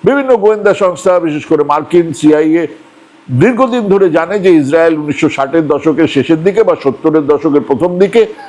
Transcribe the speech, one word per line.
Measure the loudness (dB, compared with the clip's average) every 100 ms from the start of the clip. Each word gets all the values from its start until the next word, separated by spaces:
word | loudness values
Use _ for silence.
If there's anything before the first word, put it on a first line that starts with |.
বিভিন্ন | 2 0 2 2
গোয়েন্দা | 2 2 0
সংস্থা, | 0 -2 0 0 0
বিশেষ | 0 -6 -2
করে | -2
মার্কিন | 0 -2 0 0 0
সিআইএ, | 0 2 2 2 0 -2 -10 -20 _ _ _ -6
দীর্ঘদিন | 0 2 2 0 0 0
ধরে | 2 2
জানে | 0 -2 0
যে | 2
ইসরায়েল | 2 2 2 2 0
উনিশশো | -4 -2 -2
ষাটের | -2 -2 -2 -2
দশকের | -2 0 0 0
শেষের | 0 0 0
দিকে | 0 0
বা | 0 0
সত্তরের | -2 -2 0 0 0
দশকের | 0 2 -2
প্রথম | -2 -2 -2 0
দিকে | 2 2 0 -4